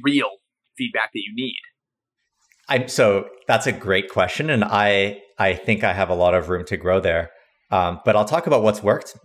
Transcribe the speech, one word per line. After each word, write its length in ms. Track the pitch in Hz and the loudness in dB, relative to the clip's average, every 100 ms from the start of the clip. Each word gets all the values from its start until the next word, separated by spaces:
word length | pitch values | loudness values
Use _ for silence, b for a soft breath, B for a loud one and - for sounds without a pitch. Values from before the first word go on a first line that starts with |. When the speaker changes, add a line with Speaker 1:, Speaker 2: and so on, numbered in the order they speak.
Speaker 1:
real 280 | 131 143 110 - _ _ _ - | 2 0 -2 -8 _ _ _ -10
feedback 320 | 123 110 110 | -6 -4 -4
that 80 | 117 | -6
you 140 | 101 | -10
need? 240 | 113 127 90 - _ _ _ _ _ _ _ _ _ - | -8 -8 -10 -18 _ _ _ _ _ _ _ _ _ -4
Speaker 2:
I'm, 180 | 135 - | -2 -2
so 420 | - 113 98 - - - | 2 4 4 -2 -10 -2
that's 180 | 117 131 | 0 0
a 60 | |
great 360 | 107 - 95 - | -4 -2 -2 0
question. 380 | - 92 - 156 | -2 -2 -2 -2
And 140 | 135 | 0
I, 560 | 98 101 104 101 101 104 - - | 2 2 4 2 0 -4 -16 -2
I 160 | 98 | 0
think 280 | 90 - 107 | 0 -2 0
I 100 | 107 | 0
have 160 | 90 90 | 0 0
a 60 | |
lot 200 | 90 90 | 2 4
of 140 | 90 80 | 2 0
room 160 | 90 87 | -4 -4
to 100 | 95 | -4
grow 240 | 90 95 | 0 2
there. 300 | 87 82 82 b b b b | 2 0 -4 b b b b
Um, 280 | 98 87 87 | 0 0 -2
but 100 | - | 0
I'll 100 | 104 | 2
talk 220 | 107 160 170 | 2 -2 2
about 160 | 131 | 2
what's 180 | 107 107 | 2 0
worked 360 | 101 - - - | 0 -2 -4 -20